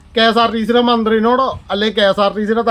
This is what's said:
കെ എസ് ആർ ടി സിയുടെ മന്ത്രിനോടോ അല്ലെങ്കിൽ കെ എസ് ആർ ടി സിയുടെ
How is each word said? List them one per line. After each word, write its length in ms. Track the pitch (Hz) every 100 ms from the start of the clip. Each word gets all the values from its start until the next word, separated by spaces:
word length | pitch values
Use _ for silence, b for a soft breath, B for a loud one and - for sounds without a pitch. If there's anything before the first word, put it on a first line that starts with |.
| b 226
കെ 100 | 226
എസ് 120 | 220
ആർ 60 | 226 226
ടി 60 | 214
സിയുടെ 160 | 240 240
മന്ത്രിനോടോ 580 | 233 220 220 226 254 254 - -
അല്ലെങ്കിൽ 260 | 196 220 214
കെ 80 | 196
എസ് 120 | 202 202
ആർ 80 | 196
ടി 80 | 208
സിയുടെ 160 | 226 226